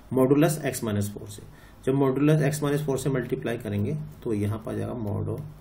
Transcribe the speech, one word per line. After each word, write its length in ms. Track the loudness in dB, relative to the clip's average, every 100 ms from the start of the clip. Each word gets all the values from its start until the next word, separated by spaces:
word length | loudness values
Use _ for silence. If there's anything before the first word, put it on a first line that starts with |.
| -2
modulus 500 | 2 6 6 4 2 -4
x 180 | -4
minus 260 | -2 -2 -2
four 180 | -6 -14
से। 140 | -16 -18 -20 -20 -6 0
जब 80 |
modulus 500 | 2 2 4 4 6
x 180 | 4 0
minus 200 | 0 0
four 160 | 0 -2
से 120 | 0
multiply 480 | -2 -2 -4 -4 -4
करेंगे 400 | -2 -2 -2 -4 -8 -8
तो 100 | -4
यहाँ 260 | 0 0 -2
पर 140 | -4
आ 20 |
जाएगा 220 | -4 -4 -4
mod 320 | -4 -4 -4
of 120 | -6 -8 -16